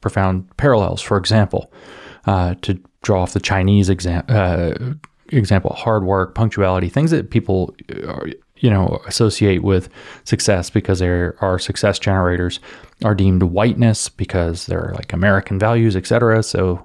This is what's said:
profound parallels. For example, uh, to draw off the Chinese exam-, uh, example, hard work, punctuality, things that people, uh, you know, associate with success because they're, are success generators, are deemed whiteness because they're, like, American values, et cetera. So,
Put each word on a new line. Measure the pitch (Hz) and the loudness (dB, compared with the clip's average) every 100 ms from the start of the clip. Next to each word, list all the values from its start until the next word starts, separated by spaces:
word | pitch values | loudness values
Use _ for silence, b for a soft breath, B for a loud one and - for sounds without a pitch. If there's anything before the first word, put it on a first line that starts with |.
profound | 101 - 95 92 92 - | -4 -2 0 -2 -6 -2
parallels. | 147 117 87 87 | 2 2 0 -4
For | - 101 | -2 -2
example, | 90 110 101 - - B B B B B | 2 2 2 -2 -8 B B B B B
uh, | - 95 90 90 | -2 0 -2 -2
to | - 92 - _ | -4 -6 -10 _
draw | - 95 | -2 0
off | 90 | 0
the | 98 | -4
Chinese | - 98 92 101 95 | -2 0 4 4 4
exam-, | 90 90 85 - | 0 -2 -2 0
uh, | 110 92 85 85 - 127 151 - _ _ | 2 2 0 -2 -4 -6 -8 -14 _ _
example, | 139 98 98 - | 0 2 2 0
hard | - - 110 | -2 -2 0
work, | 95 95 92 | 2 0 0
punctuality, | - 113 104 95 92 92 | -2 -2 0 0 0 0
things | - 160 | 0 0
that | 160 - | 0 0
people, | 113 - 95 90 - - - - | -2 0 0 -2 -8 -14 -12 -10
uh, | - - - _ _ | -10 -10 -12 _ _
you | 127 | 2
know, | 98 90 - - | 2 0 -2 -4
associate | - 110 - 104 90 | 0 0 2 2 2
with | 90 92 - B B B | 2 0 -2 B B B
success | - 113 - 95 87 | -4 -2 0 0 0
because | 110 - 92 | -2 0 0
they're, | 90 87 87 - | 0 0 -2 -2
are | 95 92 | -2 -2
success | - 98 104 95 | -4 -2 0 0
generators, | - 95 90 87 90 - B B B - | 0 2 2 0 -2 -6 B B B -4
are | 110 | 0
deemed | 98 98 90 | 2 2 2
whiteness | 90 90 113 - 117 107 - | 2 2 0 2 2 0 -4
because | - 98 92 85 85 | -8 -4 -2 -2 -4
they're, | - 85 82 - | -6 -6 -6 -8
like, | - | -8
American | 85 101 98 - 95 | 0 2 2 0 -2
values, | 107 117 113 92 | 0 2 2 0
et | - | 0
cetera. | 117 117 110 | 2 2 2
So, | 107 92 92 90 | 0 0 0 -2